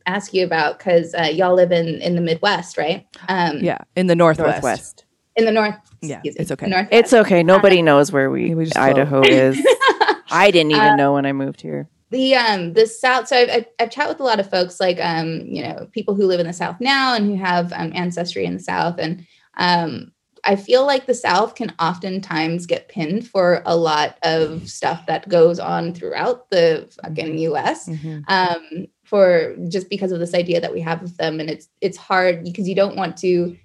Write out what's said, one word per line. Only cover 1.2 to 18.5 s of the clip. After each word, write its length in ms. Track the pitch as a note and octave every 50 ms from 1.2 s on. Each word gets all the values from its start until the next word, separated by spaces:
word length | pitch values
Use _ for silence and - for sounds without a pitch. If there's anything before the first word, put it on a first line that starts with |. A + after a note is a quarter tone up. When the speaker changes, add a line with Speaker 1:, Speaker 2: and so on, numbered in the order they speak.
| E3 D#3 D#3+
Speaker 1:
y'all 220 | E3 F#3 F3+ F3+
live 160 | F#3 F3+ F3
in, 280 | F3+ E3+ E3+ E3 D#3 -
in 120 | - F3 F3
the 60 | E3+
Midwest, 560 | E3+ E3 E3 E3 G3 G#3 G3 E3+ F3+ - - -
right? 300 | D#3 D#3 F3+ G3+ - _ - - - -
Um, 320 | F#3+ F#3 E3+ D#3+ D3 C#3+ -
Speaker 2:
Yeah, 160 | E3+ - - - _ -
in 100 | F3+ F#3 F3+
the 80 | E3+
Northwest. 460 | E3+ E3+ E3 D#3 D#3+ D#3+ C3 G#2+ -
Speaker 3:
Northwest. 440 | - B2 G2+ - - - - _ _ _ _ _ _ _ -
Speaker 1:
In 100 | A#3 A3+
the 60 | A3
North. 240 | G#3+ A3+ A3 G#3 G3+ - _ _ _ -
Speaker 2:
Yeah, 140 | - D#3 C3+ -
Speaker 1:
Excuse 180 | - D3 -
me. 60 | -
Speaker 2:
it's 100 | D#3 -
okay. 160 | C#3+ - - G#3
Speaker 1:
Northwest. 260 | F#3+ F3+ G#3 G3+ G#3
Speaker 3:
It's 200 | A#3 A3+ - C4
okay. 300 | A3+ - - G3 E3+ E3
Nobody 360 | E3+ F#3+ G3 G3+ G3 F#3+ F3
Speaker 1:
Uh, 40 | E3
Speaker 3:
knows 260 | D#3 C#3+ C#3+ D3 D3
where 180 | D3+ C#3 C3+ C3+
we, 200 | C3+ C3 A#2+ A#2
Speaker 2:
Yeah, 60 | E3
we 100 | E3 D#3+
just 120 | D#3+ - -
Speaker 3:
Idaho 440 | - C3+ C3+ C3+ C#3 D3 C#3 C3+
Speaker 2:
float. 100 | C3+ C3+
Speaker 3:
is. 260 | C3+ C3 C3 C3 C3+ C#4+
Speaker 1:
<laughs> 760 | C#4 C5+ B4 - C#5 C5 - - G#4 G#4 G#4+ - - -
Speaker 3:
I 200 | - E3+ G3 G#3
didn't 200 | F#3 E3+ D#3 D3+
even 120 | D#3 G#3+ G#3+
Speaker 1:
Uh, 120 | G#3 -
Speaker 3:
know 180 | C#3+ C#3 C#3 C#3+
when 120 | C#3+ C#3
I 60 | C#3
moved 300 | C#3 C#3 C3+ C#3 D3 _
here. 260 | - D#3+ D3+ C#3+ D3 - _ _ _ -
Speaker 1:
The, 260 | A3+ C4 C4 C4 C4
um, 380 | B3+ A#3+ A3 G#3 F#3+ F3 E3+ E3
the 120 | A3 A3 A3
South, 400 | - - - B3+ B3+ B3+ - -
so 80 | C4+ B3
I've, 120 | B3 B3
I've, 160 | B3 A#3+ A3+ - _ -
I've 100 | A#3 A#3
chatted 200 | - C4 D4 D4
with 100 | D#4 D#4
a 40 | C#4
lot 160 | B3 A3 G#3
of 100 | G3 G3
folks, 300 | - F#3 F3+ F3+ - -
like, 200 | G3 F#3 F3 E3+
um, 400 | E3+ F3 E3 D#3+ D#3+ E3 E3 - -
you 180 | - - E3 -
know, 240 | D3+ D#3+ - - -
people 220 | - A3 G3+ - G3+
who 120 | G3 G3+ F#3
live 120 | F3+ F3
in 60 | F3 E3
the 60 | F3
South 240 | - E3+ E3+ F3 -
now 360 | A#3+ C4 C#4 C4+ C4 C4 B3
and 100 | A3 G#3
who 100 | G#3 G3+
have, 360 | F#3 F#3+ F#3 F3+ F3 F3 F3 F3+
um, 180 | - E3+ E3 E3
ancestry 500 | F3+ F3 F3+ F3 - F3+ F3 - G3 F#3
in 80 | F3